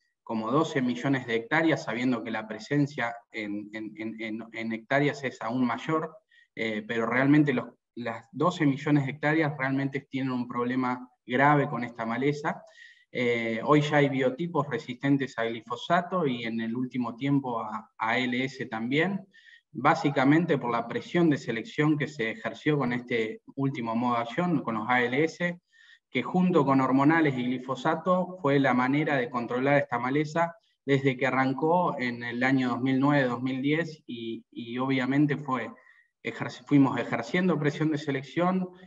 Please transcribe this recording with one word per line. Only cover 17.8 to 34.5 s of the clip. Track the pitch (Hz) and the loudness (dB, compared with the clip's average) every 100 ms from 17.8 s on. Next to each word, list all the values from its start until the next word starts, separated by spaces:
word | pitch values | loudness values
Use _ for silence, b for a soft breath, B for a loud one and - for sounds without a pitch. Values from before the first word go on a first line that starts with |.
| - - | -12 -6
a | 110 | -2
A | 123 | 0
L | 123 123 | 0 -2
S | 131 - 117 | -4 -6 -8
también, | 113 120 143 180 196 - B B B _ - | -6 -2 0 0 -2 -8 B B B _ -2
básicamente | 143 160 147 143 131 - 175 - | 2 2 2 2 6 6 4 0
por | 120 | 0
la | 117 - | -2 -2
presión | 117 - 175 170 | -6 -2 2 4
de | 131 | 2
selección | - 113 - - 151 147 | -2 -6 -6 0 2 2
que | 123 | -2
se | - 110 | -4 -4
ejerció | 110 110 - 156 147 | -4 -8 -4 0 2
con | 123 | 2
este | 123 123 117 110 - - - | -2 -2 -2 -2 -6 -12 -2
último | 135 123 117 117 | -2 -2 -2 0
modo | 123 | 0
de | 117 | 0
acción, | 117 - 180 139 | -2 -2 0 0
con | 120 110 | -2 -4
los | 113 | 0
A | 127 | 2
L | 120 131 | 2 2
S, | 160 - 175 175 _ b b b _ | 0 0 -4 -6 _ b b b _
que | 127 | -4
junto | - - 180 160 | 0 2 4 4
con | 135 135 | 4 4
hormonales | 127 135 143 165 151 127 | 6 6 6 6 4 2
y | |
glifosato | 123 127 - 127 156 165 185 185 175 - | -2 -4 -4 -2 0 0 2 2 0 -2
fue | 139 139 | 2 4
la | 135 | 4
manera | 123 127 143 151 139 | 4 2 2 2 0
de | 120 | 0
controlar | 120 113 123 139 143 | -2 -2 0 4 2
esta | - 117 | 2 -2
maleza | 127 147 151 165 170 - b b 135 | 0 -2 0 0 -2 -4 b b 0
desde | 135 135 123 | 2 2 0
que | 135 | 0
arrancó | 127 131 131 156 175 170 139 | 2 0 0 2 2 2 -2
en | 123 120 | -4 -4
el | 120 120 | -6 -2
año | 131 135 127 | 2 2 2
dos | 117 | 0
mil | 131 131 | 0 2
nueve, | 143 147 127 | 4 4 2
dos | 120 | 0
mil | 131 131 | -4 -2
diez, | 143 156 165 - - | 0 0 -2 -8 -14
y, | 120 113 113 - | -10 -8 -10 -12